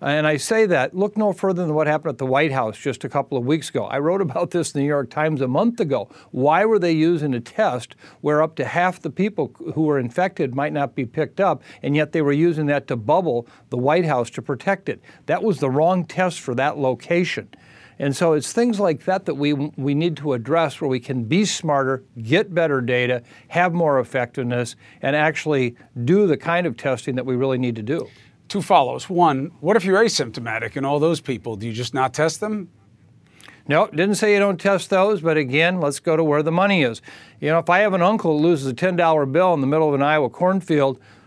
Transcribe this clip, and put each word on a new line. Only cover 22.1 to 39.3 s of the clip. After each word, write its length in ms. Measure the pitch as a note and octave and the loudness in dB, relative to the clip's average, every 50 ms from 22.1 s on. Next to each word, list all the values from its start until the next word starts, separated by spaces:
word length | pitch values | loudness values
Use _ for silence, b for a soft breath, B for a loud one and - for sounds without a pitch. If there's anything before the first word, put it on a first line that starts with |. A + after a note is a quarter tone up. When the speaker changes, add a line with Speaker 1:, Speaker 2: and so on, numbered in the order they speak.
| _ A#2+ A2+ | _ -12 -4
Speaker 1:
get 320 | A2 D3 F#3 G#3+ - E3+ | 0 0 0 0 0 0
better 280 | F3 E3 D#3+ C#3+ C3+ B2 | 0 0 0 0 0 0
data, 400 | A#2+ B2+ B2 B2 B2 B2+ A#2+ A#2+ b b b b b | 0 0 0 0 0 -2 -4 -6 b b b b b
have 240 | - E3+ F3+ F#3 E3 | 0 0 0 2 2
more 260 | F3 E3+ D3+ C#3 C3 | 0 2 2 2 2
effectiveness, 760 | B2 - - C3 A#2+ A#2 - - B2 B2 B2 B2 A#2+ A#2+ - b b b b b | 0 -2 -2 -4 -4 -4 -4 -6 -4 -2 -2 -2 -4 -4 -8 b b b b b
and 160 | - C3+ C#3+ | -4 -2 0
actually 600 | D3+ D3+ D#3+ D3+ - - D3+ D3+ C3+ B2+ A#2+ A#2+ b b b b B2 A#2+ | 2 2 0 0 -2 -2 -2 0 0 0 0 -4 b b b b -4 0
do 220 | B2 F3+ G3+ G#3 | 2 4 4 4
the 100 | F#3 D3 | 4 2
kind 300 | C3+ - E3 E3+ F3 F3+ | 0 -2 -2 -2 0 0
of 100 | D#3+ A#2 | -2 -4
testing 380 | - - C#3 C3 A#2 - - B2 | -4 -4 -4 -4 -2 -4 -6 -6
that 100 | B2+ B2 | -4 -4
we 120 | C3 B2+ | -2 -2
really 200 | B2 C3+ C3+ C3 | -2 0 0 0
need 180 | B2 B2+ B2 A#2 | -2 -2 -4 -4
to 60 | A2+ G#2+ | -4 -6
do. 240 | A2 D3+ E3 - b b b b b b b _ - | -4 -4 -4 -6 b b b b b b b _ -8
Speaker 2:
Two 120 | - G3+ | -6 -6
follows. 480 | - - G3 E3 C3+ B2 B2+ B2+ - - | 0 2 4 4 4 2 -2 -6 -8 -4
One, 420 | F#3 F3 F3 D#3 C#3 C3 C3+ - - - | 0 2 2 4 2 0 -4 -6 -10 -6
what 160 | C#3+ E3 G#3+ | -2 0 2
if 80 | A3+ E3+ | 2 2
you're 180 | F#3+ F#3 G3 A#3 | 2 2 4 2
asymptomatic 720 | G#3+ - - C#3 A#2 G#2+ C3+ A#2 A#2 A2 A2+ A2+ A2 - | 2 2 -2 -4 -4 -6 -10 -8 -8 -6 -6 -8 -8 -6
and 80 | C#3 C3+ | -4 -2
all 140 | C#3 C#3+ D3 | -2 0 2
those 240 | D3+ E3 E3+ D#3 - | 2 0 0 -2 -4
people, 340 | - B2+ G2+ - A#2+ A2 | -6 -8 -6 -6 -8 -8
do 100 | G2 A2 | -8 -8
you 60 | A#2 A2 | -8 -6
just 220 | A#2 B2 A#2 - | -8 -8 -6 -2
not 180 | C3+ C3 B2+ B2+ | -2 -2 -2 0
test 280 | - D3+ E3 D#3+ - | 0 -2 -2 -2 -4
them? 280 | G#3 G#3+ G#3+ G#3 F3+ - _ _ _ _ _ _ _ _ _ _ B B B B B B B B B | -6 -6 -6 -6 -8 -12 _ _ _ _ _ _ _ _ _ _ B B B B B B B B B
Speaker 1:
No, 200 | - C#3+ D#3+ - | 0 2 2 2
didn't 300 | - - D3+ F#3 G3+ G#3 | 2 0 0 0 0 2
say 180 | E3 G#3 G#3 G#3 | 2 2 2 4
you 60 | G3+ | 4
don't 200 | G3+ G3+ F#3+ - | 4 2 0 0
test 300 | - G3 G3 F3+ - - | 0 0 0 0 0 0
those, 320 | G3 F#3 F#3+ G#3 G#3+ F3+ D3+ | 2 2 2 2 0 0 0
but 160 | E3 D#3+ D#3 | 0 0 0
again, 420 | D3 B2 C3 D3+ E3 F3 F#3 F3+ | 0 0 2 2 2 2 2 0
let's 180 | D#3 C#3+ C#3 - | -2 -2 -4 -2
go 180 | - F3 D#3+ | -2 0 0
to 60 | D#3+ E3 | 2 2
where 200 | D3+ C#3+ D3+ D3+ | 2 2 2 2
the 100 | D#3+ E3 | 2 2
money 300 | F3 F#3+ G3+ G3 F3+ C#3 | 2 2 2 2 2 2
is. 180 | A#2+ A2+ - B B B B B B B B | 0 -2 -6 B B B B B B B B
You 80 | C3+ D#3+ | -2 0
know, 120 | D#3+ E3+ | 0 0
if 100 | E3 F3+ | 2 2
I 80 | F3+ F#3+ | 4 4
have 160 | G#3 G#3 F#3+ | 4 2 2
an 80 | F#3 E3+ | 4 4
uncle 340 | F#3+ A3 - - E3+ D#3 | 2 2 2 0 0 2
who 80 | D3 D#3 | 2 4
loses 220 | E3+ F3 C#3+ C#3 | 2 2 2 0
a 80 | C3+ B2 | -4 -4
ten 220 | B2 F3 F#3 F3+ | -2 -2 0 2
dollar 280 | E3+ E3+ E3 D#3+ D#3 C#3+ | 2 4 4 4 2 2
bill 300 | C3+ | 2